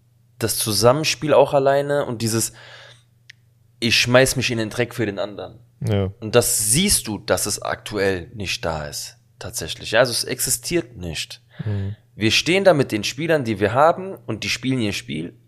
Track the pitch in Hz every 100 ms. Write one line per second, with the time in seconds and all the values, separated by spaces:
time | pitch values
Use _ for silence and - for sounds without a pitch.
0 | _ _ _ - - - - 98 117 143
1 | 151 - 151 123 139 143 135 139 143 143
2 | 127 113 117 113 - - - - - -
3 | _ _ - _ _ _ _ _ 117 -
4 | 120 127 131 131 120 113 110 - 120 -
5 | 107 98 101 95 90 - _ _ 113 101
6 | 95 - 107 120 117 - 107 131 196 -
7 | 117 98 - 92 104 - - 85 - 104
8 | 98 92 80 117 90 - 90 78 73 69
9 | - - _ - 92 - 80 - - 110
10 | 127 113 - 127 - - - 175 165 110
11 | 87 76 - - _ - 107 101 98 104
12 | _ - 107 - - 185 196 156 123 107
13 | 98 - 165 156 113 98 101 120 156 175
14 | 190 185 - 107 101 - 131 131 104 95
15 | - 73 85 -